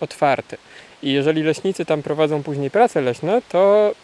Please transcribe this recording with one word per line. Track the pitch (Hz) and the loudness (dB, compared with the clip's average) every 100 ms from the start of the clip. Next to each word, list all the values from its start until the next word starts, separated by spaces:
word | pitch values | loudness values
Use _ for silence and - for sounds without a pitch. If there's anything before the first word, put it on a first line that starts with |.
otwarty. | 151 - 147 127 - - - - - - | -12 -2 0 0 -4 -18 -20 -20 -20 -8
I | 139 | -2
jeżeli | 139 143 156 | 0 2 2
leśnicy | 156 151 190 190 | 0 -2 -4 -4
tam | 165 151 | -4 -4
prowadzą | 143 151 156 151 | -2 -2 0 -2
później | 143 143 139 | -4 -6 -2
prace | 202 240 160 | 2 2 2
leśne, | 127 117 156 233 - | -2 -2 -2 -2 0
to | 175 196 208 208 - | 2 4 4 2 -2